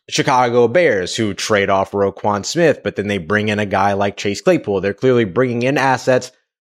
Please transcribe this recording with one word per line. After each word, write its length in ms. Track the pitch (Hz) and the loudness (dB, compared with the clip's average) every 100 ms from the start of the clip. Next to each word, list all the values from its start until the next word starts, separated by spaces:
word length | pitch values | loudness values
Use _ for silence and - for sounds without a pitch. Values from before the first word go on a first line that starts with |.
| - | -8
Chicago 580 | - 147 127 123 120 117 | -4 0 2 2 2 2
Bears, 480 | 180 165 101 87 - | 4 2 2 -2 -2
who 160 | 107 | -4
trade 380 | 92 - 104 98 | -4 0 2 2
off 220 | 98 95 | 2 0
Roquan 520 | 101 98 - 107 101 | 0 -2 -2 -2 -2
Smith, 380 | 101 156 165 - | -2 0 2 0
but 120 | 104 104 | -4 -4
then 120 | 101 | -4
they 80 | 101 | -4
bring 320 | 80 104 107 | -2 -2 0
in 100 | 104 | -2
a 60 | |
guy 300 | 104 95 101 | -2 0 0
like 240 | 98 101 - | 0 -2 -4
Chase 240 | 104 101 | -6 -2
Claypool. 400 | - 113 104 98 | 0 0 0 -2
They're 100 | 98 | -2
clearly 320 | 98 131 120 | -2 0 2
bringing 380 | 110 87 127 120 | 0 -2 -2 -2
in 160 | 123 143 | -2 0
assets 520 | 135 127 - 127 - - _ _ | 0 0 0 0 -2 -12 _ _